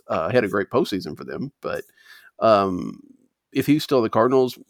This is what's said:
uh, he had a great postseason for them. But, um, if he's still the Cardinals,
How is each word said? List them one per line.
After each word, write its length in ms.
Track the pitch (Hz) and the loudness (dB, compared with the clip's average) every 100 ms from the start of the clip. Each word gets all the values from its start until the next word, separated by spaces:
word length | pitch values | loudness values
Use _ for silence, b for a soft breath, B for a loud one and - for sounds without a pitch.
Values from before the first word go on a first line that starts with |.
| - | -6
uh, 220 | 104 80 | -4 0
he 60 | 120 | 0
had 80 | |
a 40 | 107 | 0
great 220 | 98 95 | -2 -2
postseason 460 | 120 - 95 85 71 | -2 -2 -6 -8 -12
for 60 | |
them. 280 | 67 71 135 _ | -12 -10 -10 _
But, 240 | - 104 - b b b b _ | -8 -8 -10 b b b b _
um, 600 | 113 104 98 90 - - - _ _ _ _ | 2 4 2 -2 -8 -12 -20 _ _ _ _
if 140 | 139 131 | -4 2
he's 180 | 151 | 0
still 160 | - 135 | 2 2
the 80 | 110 | 2
Cardinals, 480 | 110 120 131 127 - | 2 4 4 2 -2